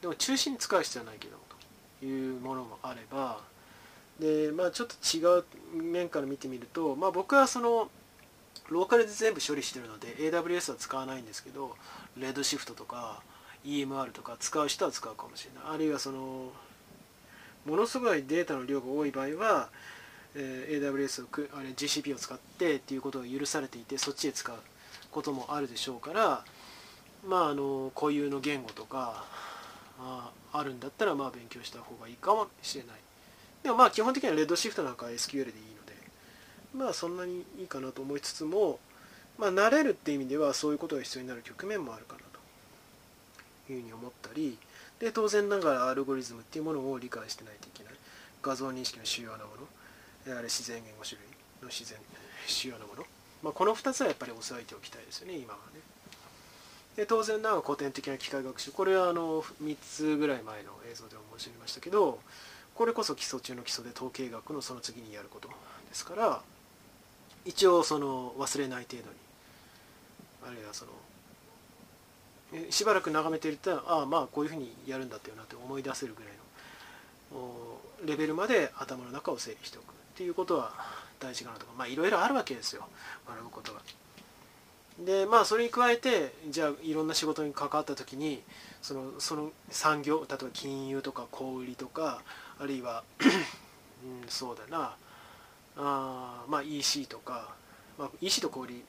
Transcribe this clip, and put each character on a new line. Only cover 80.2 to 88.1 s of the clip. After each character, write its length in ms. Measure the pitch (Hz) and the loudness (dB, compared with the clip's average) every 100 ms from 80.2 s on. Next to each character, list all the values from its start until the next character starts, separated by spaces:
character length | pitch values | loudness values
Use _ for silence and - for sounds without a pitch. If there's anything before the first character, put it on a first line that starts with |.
て 40 | 180 | -4
い 20 | |
う 60 | |
こ 100 | 175 | -2
と 140 | 185 165 | 2 2
は 140 | 113 - - - - - | 0 -6 -10 -10 -14 -12
大 160 | 131 | -8
事 100 | 127 | -8
か 60 | 123 | -10
な 60 | 110 | -14
と 80 | |
か、 80 | - 117 | -14 -8
ま 60 | |
あ、 20 | 123 | -4
い 100 | 135 | 2
ろ 100 | 175 | 4
い 40 | |
ろ 100 | 339 | 6
あ 80 | 226 | 6
る 60 | |
わ 100 | 269 | 4
け 100 | - | 0
で 80 | 123 | -4
す 120 | - | -4
よ、 120 | - - - - - - | -6 -12 -14 -14 -14 -12
学 160 | 110 | -12
ぶ 40 | - | -12
こ 140 | - | -12
と 100 | - | -12
が。 80 | 104 - - - - - - - - - - - - | -12 -14 -20 -20 -20 -20 -20 -20 -20 -20 -20 -20 -8
で、 260 | 175 196 | 2 4
ま 160 | 196 226 | 8 8
あ、 40 | 208 | 8
そ 100 | 220 | 4
れ 80 | |
に 60 | 233 | 2
加 200 | 240 240 | 6 6
え 60 | 233 | 6
て、 380 | 262 226 139 - 156 | 6 4 4 -4 -6
じ 120 | 147 | 0
ゃ 40 | 151 | 0
あ、 60 | 147 | 0
い 100 | 165 | -2
ろ 100 | 156 | 0
ん 60 | 156 | 2
な 60 | |
仕 100 | 160 | 2
事 180 | 156 151 | 2 0
に 120 | 151 | -2
関 160 | 143 143 | -2 0
わ 80 | 151 | 0
っ 40 | 147 | 0
た 100 | 139 | -6
時 200 | 135 | -6